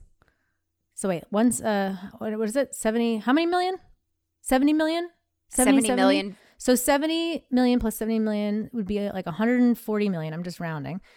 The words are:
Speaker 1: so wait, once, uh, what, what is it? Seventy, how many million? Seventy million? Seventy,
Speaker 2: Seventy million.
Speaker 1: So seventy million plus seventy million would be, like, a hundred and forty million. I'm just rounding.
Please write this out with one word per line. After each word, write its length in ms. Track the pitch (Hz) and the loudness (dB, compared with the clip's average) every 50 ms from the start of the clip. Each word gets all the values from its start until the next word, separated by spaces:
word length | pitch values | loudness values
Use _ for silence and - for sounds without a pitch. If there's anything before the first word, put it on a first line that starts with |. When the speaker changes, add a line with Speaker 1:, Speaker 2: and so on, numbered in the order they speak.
| - _ _ _ _ _ _ _ _ _ _ _ _ _ _ _ _ _ _ | -20 _ _ _ _ _ _ _ _ _ _ _ _ _ _ _ _ _ _
Speaker 1:
so 140 | - - 196 | -6 -4 -2
wait, 160 | 180 160 - - - | -2 -4 -4 -4 0
once, 280 | 208 233 247 233 - | 2 2 2 2 0
uh, 360 | - 226 208 202 196 190 190 185 190 196 - - | -2 -2 0 0 0 -2 -4 -8 -10 -14 -14 -10
what, 200 | 220 220 214 214 | -8 -6 -4 -4
what 100 | 226 208 | -4 -2
is 60 | 220 | 0
it? 180 | 277 269 - - | -2 -2 -4 -4
Seventy, 400 | - - 226 220 233 233 233 226 220 | -4 -2 -2 0 0 0 0 0 -2
how 140 | 208 240 262 | 0 2 2
many 140 | 311 339 | 2 2
million? 320 | 339 349 359 359 370 381 - _ _ _ _ _ _ _ _ _ _ _ _ - | 2 0 0 0 0 -4 -6 _ _ _ _ _ _ _ _ _ _ _ _ -4
Seventy 300 | - 262 262 277 294 302 | 0 2 2 4 4 2
million? 380 | 311 311 311 330 339 349 349 _ _ _ _ _ _ _ _ | 2 2 0 0 -2 -4 -6 _ _ _ _ _ _ _ _
Seventy, 300 | - - 254 262 269 269 233 | 0 2 4 6 6 4 4
Speaker 2:
Seventy 140 | 214 - 196 | 2 2 2
million. 360 | 190 196 196 196 196 208 190 _ _ _ _ | 4 4 4 2 0 -4 -10 _ _ _ _
Speaker 1:
So 200 | - - - 254 | -6 0 2 2
seventy 680 | 240 - - 285 285 294 320 320 330 330 339 330 277 - - | 2 4 2 2 2 2 0 0 0 -2 -2 -4 -4 -6 0
million 300 | 254 247 254 247 247 247 | 2 2 4 4 4 2
plus 160 | 226 220 214 | 0 -2 -4
seventy 240 | - 220 220 226 220 | -4 -4 -2 -2 0
million 500 | 220 214 214 208 208 208 208 214 214 - - | 0 0 -2 -2 -2 -2 -2 -4 -6 -6 -6
would 140 | 240 202 | -6 -4
be, 240 | 180 208 202 202 202 | -4 -4 -4 -4 -4
like, 160 | - 190 180 | -6 -6 -8
a 60 | 170 165 | -8 -4
hundred 280 | 156 220 233 247 247 | -2 0 2 2 4
and 160 | 247 240 233 | 4 4 2
forty 320 | - - - 214 208 208 202 | 0 -2 -4 -2 0 0 -2
million. 240 | 185 165 156 156 156 | -2 -4 -6 -6 -8
I'm 120 | 165 175 | -8 -10
just 160 | 180 170 - | -10 -10 -8
rounding. 400 | 180 165 160 151 139 131 131 147 - _ _ | -8 -8 -8 -8 -8 -8 -10 -10 -12 _ _